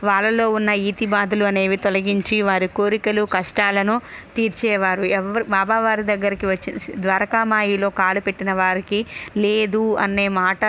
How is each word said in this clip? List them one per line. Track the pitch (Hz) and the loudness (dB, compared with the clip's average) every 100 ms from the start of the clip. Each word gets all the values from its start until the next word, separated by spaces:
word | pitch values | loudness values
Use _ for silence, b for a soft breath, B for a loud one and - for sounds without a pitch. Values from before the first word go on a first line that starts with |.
వాళ్ళలో | 202 196 208 226 226 | 2 2 2 2 2
ఉన్న | 220 208 | 2 2
ఈతి | 208 196 202 214 | 0 0 -2 0
బాధలు | 202 202 208 202 | 0 0 2 2
అనేవి | 196 190 190 | 2 2 0
తొలగించి | 202 190 190 202 180 220 | 0 0 0 -2 0 0
వారి | 202 190 180 | 2 2 0
కోరికలు, | - 202 214 214 214 208 | 0 0 0 0 0 0
కష్టాలను | 185 180 - 208 196 196 233 B B B - | -2 -2 0 2 2 0 -2 B B B -2
తీర్చేవారు. | 226 - 226 202 190 185 | -2 0 0 2 0 0
ఎవరు | 185 196 190 214 | 0 0 -2 -4
బాబావారి | 220 202 196 226 226 214 | -2 0 2 2 2 0
దగ్గరికి | 208 202 202 196 202 | 0 0 0 -2 -2
వచ్చి | 190 - 208 - - | -2 -4 -10 -10 -6
ద్వారకామాయిలో | 190 190 202 226 226 214 208 202 202 | 0 0 0 0 2 0 2 0 -2
కాలు | 190 185 190 | 0 0 0
పెట్టిన | 196 190 196 | -2 -4 -2
వారికి | 190 185 185 185 208 226 B B - | 0 2 0 -2 -4 -4 B B 0
లేదు | 208 214 214 214 220 208 | 2 2 0 0 0 0
అనే | 202 196 202 | 0 0 0
మాట | 190 185 190 | 0 0 2